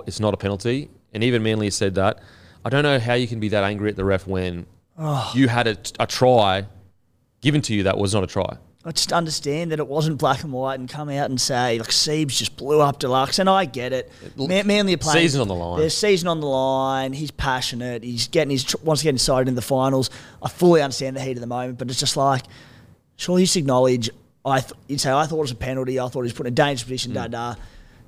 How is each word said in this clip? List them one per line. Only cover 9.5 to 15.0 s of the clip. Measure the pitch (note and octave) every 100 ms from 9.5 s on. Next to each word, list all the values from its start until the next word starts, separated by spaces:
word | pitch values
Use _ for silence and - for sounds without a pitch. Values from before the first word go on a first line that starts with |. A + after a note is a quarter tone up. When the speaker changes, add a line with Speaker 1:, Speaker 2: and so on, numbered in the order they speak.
| D3 E3+
Speaker 2:
that | D#3
it | C3+
wasn't | D3 D#3 C#3
black | C#3+ C3
and | D#3
white | B2+ C3 C3
and | B2+
come | D3+ D3+
out | C#3 C#3
and | B2+
say, | - B2 B2 A#2
like, | A2
Siebes | - D3+ D#3 D3 -
just | G#2+ -
blew | C3 D3+
up | C#3+ -
Deluxe, | C3 C3 C3+ -
and | F#3+
I | F#3+ D#3+
get | A#2+ B2
it. | B2+ - - -
Speaker 1:
It | -
l-, | C#3+
Speaker 2:
Man-, | F#3+ G3+
Manly | G#3 G3
are |
playing | F3